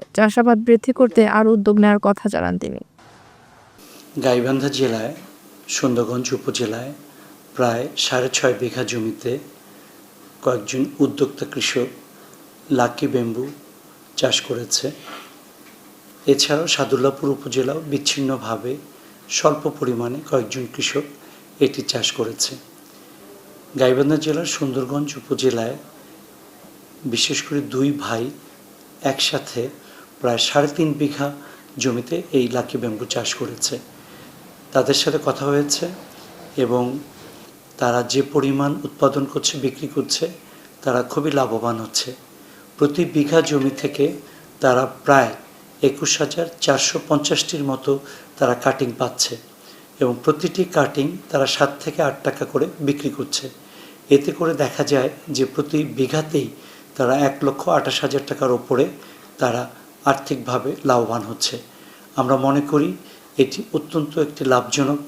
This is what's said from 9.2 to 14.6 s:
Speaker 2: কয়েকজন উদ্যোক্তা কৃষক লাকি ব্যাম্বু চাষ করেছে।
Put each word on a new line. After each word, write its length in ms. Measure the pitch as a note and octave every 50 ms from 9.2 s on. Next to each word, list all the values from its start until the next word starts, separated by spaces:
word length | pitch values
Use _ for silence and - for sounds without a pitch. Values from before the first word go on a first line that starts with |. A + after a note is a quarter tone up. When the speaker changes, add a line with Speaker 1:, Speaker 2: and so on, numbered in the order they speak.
| - A#2+ B2+ D3 D3 - - - - - - - - - - - - - - - - - - -
Speaker 2:
কয়েকজন 440 | - C3 B2+ A2+ - - - C3 C#3 C#3+ - -
উদ্যোক্তা 460 | C#3+ B2+ - - C#3 - - - -
কৃষক 420 | - - B2+ - - - B2+ A#2+ B2 - - - - - - - - - - - - - - - -
লাকি 360 | C#3+ B2 A#2+ A#2+ - - D3
ব্যাম্বু 400 | B2 A#2+ B2 A#2+ A#2 A2 A#2+ C3 C#3+ D3 - - - - - - - - - - - -
চাষ 260 | - C3 B2+ - -
করেছে। 500 | - - B2 A#2+